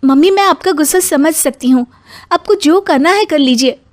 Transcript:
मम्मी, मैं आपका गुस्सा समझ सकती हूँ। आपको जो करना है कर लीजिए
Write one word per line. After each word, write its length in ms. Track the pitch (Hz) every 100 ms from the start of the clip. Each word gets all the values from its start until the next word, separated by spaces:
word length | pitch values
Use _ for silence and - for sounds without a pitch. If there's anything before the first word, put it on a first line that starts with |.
मम्मी, 280 | 269 269 330
मैं 120 | 392
आपका 280 | 392 - -
गुस्सा 280 | 311 302 370
समझ 340 | 359 302 294 320
सकती 340 | - 247 247
हूँ। 160 | 254 247 _ _ - -
आपको 240 | 349 - 415
जो 240 | 285 339
करना 280 | 403 294 294
है 160 | 403 427
कर 120 | 311
लीजिए 420 | 269 247 254 240 _